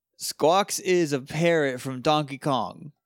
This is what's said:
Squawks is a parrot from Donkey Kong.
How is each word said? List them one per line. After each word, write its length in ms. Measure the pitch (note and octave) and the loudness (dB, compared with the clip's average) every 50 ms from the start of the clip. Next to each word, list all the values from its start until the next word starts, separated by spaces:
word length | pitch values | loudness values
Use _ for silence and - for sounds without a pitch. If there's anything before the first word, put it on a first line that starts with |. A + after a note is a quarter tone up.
| _ _ _ | _ _ _
Squawks 640 | _ - - - - C#3+ D3+ F3 G3 G3+ - - - | _ -10 -10 -4 2 2 4 4 4 2 0 -4 -6
is 340 | G#3+ F#3+ F#3 F3 E3+ C#3+ C#3+ | 0 0 2 2 2 2 0
a 80 | C3 | -4
parrot 580 | C3 - - D3+ E3+ E3+ E3+ D#3+ D3 C3+ B2 B2 | -4 -6 -2 0 2 4 4 4 2 0 -2 -4
from 200 | - C#3 C3 B2+ | -8 -8 -8 -2
Donkey 360 | A#2 D#3 D3+ D3+ D3+ C3+ C#3+ | 0 2 2 2 0 -4 -8
Kong. 540 | B2+ - D3+ C3+ A#2+ G#2 F2+ - - - D3 - _ _ | -6 -2 -2 0 0 -2 -4 -8 -12 -16 -18 -20 _ _